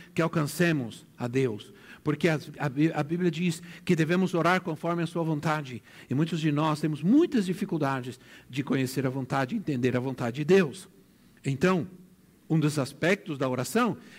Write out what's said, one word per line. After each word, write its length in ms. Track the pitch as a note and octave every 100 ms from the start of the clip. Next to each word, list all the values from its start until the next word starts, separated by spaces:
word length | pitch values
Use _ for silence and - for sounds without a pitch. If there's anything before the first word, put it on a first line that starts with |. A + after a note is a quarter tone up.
| -
que 80 | -
alcancemos 840 | E3 E3+ D3 - F3 D#3 A#2 - - -
a 80 | B2
Deus. 460 | B2+ B2+ G#2 - - - -
Porque 260 | - D3 E3+
a, 100 | D#3 - D3
a 100 | C#3+
Bí-, 240 | B2+ D#3+
a 100 | D#3+
Bíblia 280 | D3 F3 F3+
diz 320 | D3+ F3+ E3 - -
que 120 | - E3+
devemos 380 | D#3 F3+ F#3
orar 260 | F3 D#3+ F#3
conforme 420 | F3+ D#3 E3+ E3+
a 40 | E3
sua 160 | E3+
vontade. 600 | D#3+ D3+ D#3+ D#3 C#3 B2 - - -
E 60 |
muitos 240 | C3+ D#3+ E3+
de 140 | D#3
nós 280 | D3 D#3 D3
temos 220 | D#3+ D3
muitas 440 | D#3 C#4+ F4 C4 F#3
dificuldades 720 | E3+ G3+ E3 C#3 C3+ B2+ A2+ - - -
de 140 | B2+
conhecer 440 | C3 C#3 B2+ C#3+ C3
a 40 |
vontade, 460 | C3 B2+ C3+ C3 A3+
entender 400 | D#3+ C3 B2 B2
a 40 |
vontade 360 | B2+ C3 A#2+ B2+
de 80 |
Deus. 440 | D3 F#3+ D#3+ - - - _ _ _ -
Então, 440 | - C3+ F#3 F#3 - - - _ _ _ -
um 120 | D#3
dos 180 | D3+ D3
aspectos 600 | B2+ - D#3+ G3 - C#3
da 100 | C3
oração 480 | B2+ B2 A3 A#3+ F#3 -